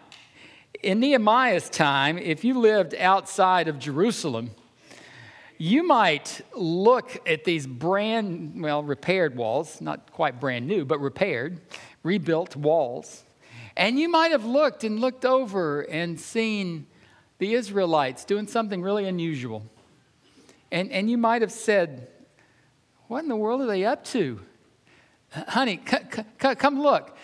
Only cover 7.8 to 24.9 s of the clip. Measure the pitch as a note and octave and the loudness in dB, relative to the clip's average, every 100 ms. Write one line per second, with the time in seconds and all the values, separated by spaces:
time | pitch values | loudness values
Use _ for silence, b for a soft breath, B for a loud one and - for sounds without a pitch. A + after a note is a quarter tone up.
7.8 | D#3+ G3 G#3+ A3+ G#3 F3 D#3 F#3+ D#3 D3 | 0 0 0 -2 -2 -6 -10 -8 -4 -2
8.8 | D3 C#3 - F#3+ D#3+ B2 A2 C3 E3 - | -2 -4 0 2 0 0 -2 -2 -4 -10
9.8 | D#3 D3 - - D#3 B2 C3+ B2 B2 G3+ | -8 -8 -10 -4 -4 -2 -4 -4 -2 -2
10.8 | C#3 D3+ C#3 - G3 B2 C#3+ E3+ - B | -2 -2 -4 -2 -2 -2 -6 -10 -14 B
11.8 | B B D#3+ G3+ D3+ D#3+ F#3 C#3+ D3 E3 | B B -2 -2 0 -2 -2 -2 0 2
12.8 | B2+ C3+ - - _ _ B A#2 A2+ - | 0 -6 -12 -20 _ _ B -20 -10 0
13.8 | F#3+ C4 E4 E4 E4 D4 A3 C4+ D4 - | 0 2 2 4 4 2 2 2 2 0
14.8 | A3 G#3+ B3+ B3+ B3+ C4 A#3+ G3 D#3+ C#3+ | -4 -2 -2 0 2 2 2 -2 -2 -2
15.8 | - D#3 F3 D#3+ - A3+ A3+ G#3 F#3 E3 | -4 -4 -4 -8 -6 -2 -2 -2 -4 -8
16.8 | C#3 b b b b _ G3 A#3 G3+ G3 | -12 b b b b _ -2 0 0 0
17.8 | F3+ D#3 C3 B2+ - G3+ G#3 A#3 A3 F#3+ | 2 2 0 -4 -4 -4 -2 -2 -2 -4
18.8 | F#3 G#3 G3 F3+ E3 C#3+ B2 A2 G#2+ - | -2 -2 -2 -4 -4 -4 -6 -10 -12 -20
19.8 | _ _ _ _ b b b b _ E3+ | _ _ _ _ b b b b _ -4
20.8 | F#3+ F#3+ G#3+ A#3+ A3+ A#3 G#3+ - - G3+ | -2 -2 0 2 2 2 0 -2 0 2
21.8 | E3+ B2+ A#2+ - _ _ b b b _ | 0 -4 -18 -20 _ _ b b b _
22.8 | _ _ - B3 D#4+ A3 G#3+ B3+ B3+ G3 | _ _ -10 -6 -4 -2 0 0 0 0
23.8 | G3+ D4 - A#3 D3 G#2+ - _ _ _ | 0 -2 -2 -2 -2 -4 -14 _ _ _
24.8 | b | b